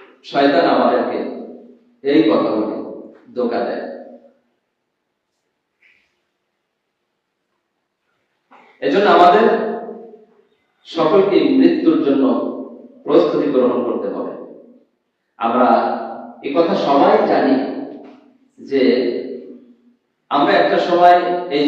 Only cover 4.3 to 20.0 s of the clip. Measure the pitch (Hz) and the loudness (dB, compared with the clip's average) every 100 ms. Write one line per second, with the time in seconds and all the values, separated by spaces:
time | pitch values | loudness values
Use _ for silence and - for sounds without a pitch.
4.3 | _ _ _ _ _ _ _ _ _ _ | _ _ _ _ _ _ _ _ _ _
5.3 | _ _ _ _ _ _ _ _ _ _ | _ _ _ _ _ _ _ _ _ _
6.3 | _ _ _ _ _ _ _ _ _ _ | _ _ _ _ _ _ _ _ _ _
7.3 | _ _ _ _ _ _ _ _ _ _ | _ _ _ _ _ _ _ _ _ _
8.3 | _ _ - _ _ 139 190 208 175 180 | _ _ -20 _ _ -6 -2 2 6 6
9.3 | 214 226 - - - - - - - _ | 6 4 0 -4 -8 -12 -16 -18 -20 _
10.3 | _ _ _ _ _ - 160 156 190 - | _ _ _ _ _ -10 -2 2 4 4
11.3 | - - - - - 165 151 - - - | 2 2 4 4 2 2 2 2 2 0
12.3 | - - - - - - - 139 156 160 | 0 -4 -10 -14 -18 -20 -14 0 2 2
13.3 | 147 143 131 120 117 117 110 98 98 - | 0 0 0 0 0 -4 -4 -6 -8 -10
14.3 | - - - - - _ _ _ _ _ | -12 -18 -20 -20 -20 _ _ _ _ _
15.3 | - 117 123 123 - - 117 - - - | -8 -4 2 2 2 0 -4 -8 -14 -18
16.3 | - - 170 196 190 - - - - - | -12 -4 -2 0 -2 0 2 4 4 2
17.3 | - - - - - - - - - _ | 0 0 0 -2 -8 -12 -14 -20 -20 _
18.3 | _ _ _ 113 135 120 - - - - | _ _ _ -6 0 2 2 -2 -6 -8
19.3 | - - - - _ _ _ | -12 -16 -20 -20 _ _ _